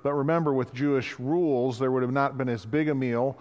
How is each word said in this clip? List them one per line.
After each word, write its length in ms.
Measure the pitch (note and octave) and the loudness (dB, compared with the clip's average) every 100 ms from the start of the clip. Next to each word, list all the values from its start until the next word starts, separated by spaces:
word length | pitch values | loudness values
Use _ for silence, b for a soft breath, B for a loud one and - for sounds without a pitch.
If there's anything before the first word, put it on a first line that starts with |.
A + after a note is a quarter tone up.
But 120 | C#3 | -2
remember, 400 | C#3+ C#3 E3 D3+ | 0 0 2 2
with 200 | C3 B2+ | 0 -2
Jewish 460 | B2+ C#3+ C3+ B2 - | -2 2 2 0 -6
rules, 580 | B2+ F3 D#3+ B2+ B2+ A#2 | -2 0 2 2 0 0
there 140 | C3 | 0
would 120 | C3 | 0
have 100 | B2 | 0
not 240 | C#3 C#3 C3+ | 0 0 0
been 100 | B2+ | -2
as 180 | A#2 | -4
big 220 | A2 D3+ D3+ | -2 0 0
a 80 | |
meal. 420 | C3+ B2+ A#2 C3+ B2+ | 0 0 0 -2 -4